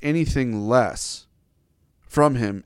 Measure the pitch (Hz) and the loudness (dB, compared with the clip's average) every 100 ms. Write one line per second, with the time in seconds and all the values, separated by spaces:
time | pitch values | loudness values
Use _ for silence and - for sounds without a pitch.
0 | 147 165 151 143 123 107 104 123 101 - | -2 0 0 0 -2 -2 2 2 2 -2
1 | - - - _ _ _ _ _ _ _ | -10 -12 -18 _ _ _ _ _ _ _
2 | - 151 147 127 104 98 | -4 2 2 2 -2 -4